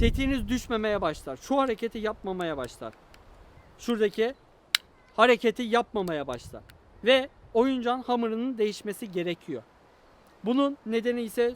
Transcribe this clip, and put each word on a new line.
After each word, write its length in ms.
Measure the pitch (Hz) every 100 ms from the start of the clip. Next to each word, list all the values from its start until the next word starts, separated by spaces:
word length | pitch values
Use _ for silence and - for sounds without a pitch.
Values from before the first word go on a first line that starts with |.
tetiğiniz 480 | 233 - 269 269 208
düşmemeye 520 | 247 - 226 214 202
başlar. 360 | 170 147 143 131
Şu 220 | - 269
hareketi 400 | 262 214 233 226
yapmamaya 580 | 214 208 196 185 170 139
başlar. 380 | 127 - 113 - - - - - - - - -
Şuradaki 560 | - 226 208 220 233 - _ _ _ - - _ - -
hareketi 460 | 240 233 233 220
yapmamaya 640 | 233 233 233 214 180 151 139
başlar. 360 | 120 - 110 - - _ -
Ve 240 | 214 262 277 - -
oyuncağın 480 | 226 262 254 233 254
hammer'ının 560 | 247 247 233 226 254 226
değişmesi 540 | 208 196 208 190 220
gerekiyor. 500 | 180 175 165 - 123 - _ _ _ _ - - -
Bunun 320 | 208 262 277 277 220
nedeni 360 | 226 240 240
ise 320 | 226 240 240